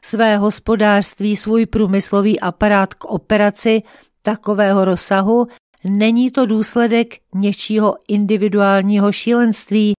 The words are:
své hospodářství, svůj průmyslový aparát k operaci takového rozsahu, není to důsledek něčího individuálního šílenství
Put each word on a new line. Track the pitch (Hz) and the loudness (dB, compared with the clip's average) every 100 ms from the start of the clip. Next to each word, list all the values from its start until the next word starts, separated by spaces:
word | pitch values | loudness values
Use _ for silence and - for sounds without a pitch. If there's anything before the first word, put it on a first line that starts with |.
své | - 208 226 208 | -8 0 0 2
hospodářství, | 208 - - 226 208 202 - - 208 208 | 0 -2 -2 0 2 2 0 -4 -4 -4
svůj | 214 226 226 | 0 0 0
průmyslový | 202 208 190 - 202 202 214 | 0 0 0 0 0 0 0
aparát | 185 175 208 202 190 | -4 -2 0 2 0
k | - | -6
operaci | - 190 _ 214 208 202 226 220 - - _ _ | -8 -8 _ 0 0 0 -2 -2 -4 -20 _ _
takového | - 214 - 208 202 196 | -6 -6 -4 0 2 2
rozsahu, | 190 180 - 196 196 233 240 - _ _ | 2 0 -2 -2 2 0 0 -8 _ _
není | 185 202 220 233 254 | -4 0 2 2 0
to | 254 240 | 0 0
důsledek | 220 220 - 233 233 233 - _ | 0 -2 0 0 0 -2 -8 _
něčího | 185 202 202 - 214 214 - - | -4 -2 -4 -4 0 0 -2 -4
individuálního | 202 202 214 208 202 202 196 196 208 202 | -2 0 0 0 2 2 2 2 2 0
šílenství | 196 - 240 240 214 - 214 214 | -2 -2 0 2 0 -2 0 0